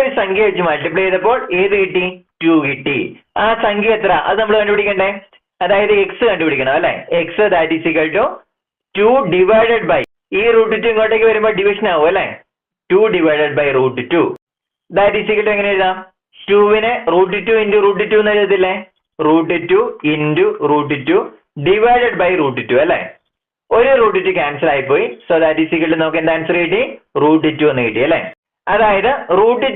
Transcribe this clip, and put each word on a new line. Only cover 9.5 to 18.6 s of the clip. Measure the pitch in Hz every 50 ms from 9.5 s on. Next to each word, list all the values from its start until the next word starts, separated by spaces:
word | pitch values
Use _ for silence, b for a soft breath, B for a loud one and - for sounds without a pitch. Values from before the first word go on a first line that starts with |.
| 220 220 226 226 233 220 175 165
by, | 170 139 123 - _ _ _ - 196 190
ഈ | 220 233 226
റൂട്ട് | 226 220 - 220 208 -
ടു | 233 220
ഇങ്ങോട്ടേക്ക് | 220 220 220 220 220 226 226
വരുമ്പോൾ | 214 214 214 220 214 180
ഡിവിഷൻ | 202 202 196 - 220 196 175
ആവും | 156 147 165
അല്ലേ? | 196 190 143 101 107 - _ _ _ _ _ _ _ _ _ -
ടു | 180 202 220 214 185
divided | 180 160 156 151 147 151 143 139 147
by | 147 143 131
root | 131 131 127 123 123 123 - 170
two. | 170 131 - - - _ _ _ _ _ _ _ _ _ - 170 196
That | 202 202 202 214
is | 208 214 214
equal | 208 208 214
to | 208
എങ്ങനെ | 202 202 202 202
എഴുതാം? | 190 190 185 185 185 - - _ _ _ _ _ - - -
ടുവിനെ | 202 208 208 208 214 214 214 233 247 - - 165 165
റൂട്ട് | 180 190 180 190 202 180 226
ടു | 220 220 214
into | 202 202 208 196
റൂട്ട് | 202 196 180 214 - 220
ടു | 214 208
എന്ന് | 208 208
എഴുതത്തില്ലേ? | 208 202 180 202 185